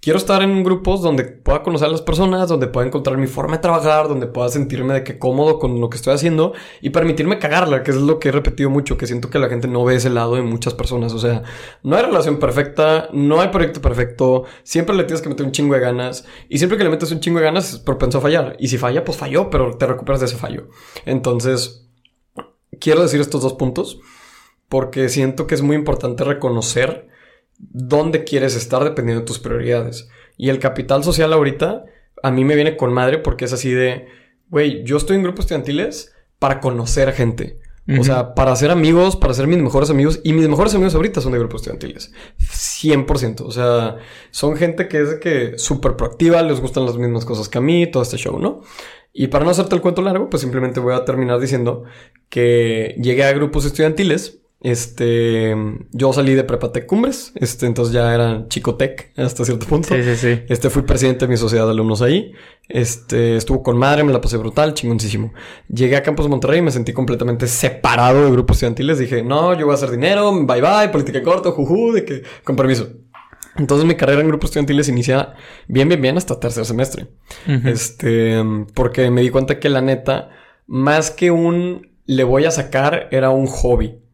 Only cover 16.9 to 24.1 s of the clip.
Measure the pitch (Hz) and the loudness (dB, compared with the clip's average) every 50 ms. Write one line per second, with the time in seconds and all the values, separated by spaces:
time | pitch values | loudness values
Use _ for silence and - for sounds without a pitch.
16.9 | 156 156 170 160 165 156 147 175 170 170 160 156 160 180 185 - - 113 - - | 0 0 -2 -4 -4 -4 -2 0 0 2 2 2 2 0 -2 -4 -8 -10 -4 -4
17.9 | 135 131 135 123 120 135 123 147 156 170 - - - - - 123 123 120 135 123 | -2 0 0 0 0 0 0 2 2 2 0 -2 -6 -6 -4 -2 -2 0 -2 0
18.9 | 123 151 - - 165 - 139 135 131 160 196 196 - 143 131 123 113 - 139 131 | -2 -2 -2 -4 -8 -8 -8 -2 0 0 0 2 0 0 0 0 0 -2 -2 -2
19.9 | 131 123 - - 139 127 131 120 117 - - - - - - - - - - - | -2 -4 -2 -2 -2 0 0 -2 -4 -6 -8 -8 -10 -10 -12 -14 -20 -20 -20 -20
20.9 | - - - - 135 131 127 131 123 117 113 131 131 123 - - - - _ _ | -20 -14 -6 -4 -4 -2 0 0 -2 0 0 0 0 0 -2 -6 -10 -18 _ _
21.9 | _ _ _ _ _ _ _ _ _ - - - _ _ _ _ - - - 156 | _ _ _ _ _ _ _ _ _ -18 -18 -18 _ _ _ _ -20 -6 0 2
22.9 | 151 160 175 160 147 143 147 143 - 147 127 131 131 - 131 127 120 - - - | 2 4 4 2 2 0 -2 0 -2 -2 -2 -2 -2 -2 -4 -4 -2 -4 -6 -8
23.9 | - - - - | -8 -18 -20 -20